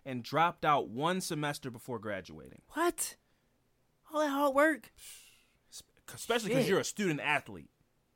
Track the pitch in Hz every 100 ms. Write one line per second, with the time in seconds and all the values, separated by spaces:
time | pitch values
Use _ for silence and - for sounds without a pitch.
0 | 139 127 113 147 170 - 156 139 - 113
1 | 160 185 - 156 147 143 135 113 - 117
2 | 107 95 87 78 65 - - 294 339 330
3 | - - _ _ _ _ _ _ _ _
4 | - 302 302 277 285 269 311 262 - -
5 | - - - _ _ _ _ - - _
6 | - - - 233 208 254 196 180 120 -
7 | 190 143 123 143 - 90 - _ _ _
8 | _